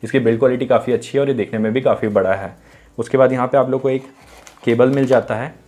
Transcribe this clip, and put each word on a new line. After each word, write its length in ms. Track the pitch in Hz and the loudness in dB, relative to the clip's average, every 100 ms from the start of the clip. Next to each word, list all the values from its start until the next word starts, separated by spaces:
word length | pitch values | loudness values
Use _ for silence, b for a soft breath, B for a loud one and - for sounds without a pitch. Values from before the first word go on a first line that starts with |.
इसकी 160 | 113 135 | 0 0
बिल्ड 200 | 113 113 | 0 2
क्वालिटी 260 | 127 123 131 | 0 0 0
काफ़ी 280 | 120 120 | 0 0
अच्छी 240 | 117 - 135 | -4 -2 -2
है 40 | |
और 60 | 139 | -2
ये 60 | 127 | -2
देखने 240 | 98 110 | -4 -2
में 120 | 110 | -2
भी 80 | 120 | 0
काफ़ी 260 | 131 101 110 | 0 0 0
बड़ा 240 | 104 95 | 0 0
है। 180 | 98 98 - b b b - | -2 -6 -14 b b b -10
उसके 200 | 117 135 | -2 2
बाद 160 | 127 | 2
यहाँ 140 | 131 123 | 2 0
पे 100 | 139 | 0
आप 120 | 127 | 0
लोग 120 | 131 | 0
को 80 | 135 | -2
एक 160 | 131 131 - B B B B | -4 -6 -20 B B B B
केबल 260 | - 117 131 | -2 2 4
मिल 160 | 139 135 | 2 2
जाता 300 | 127 - 110 | 2 2 -8
है। 180 | 139 - | -8 -14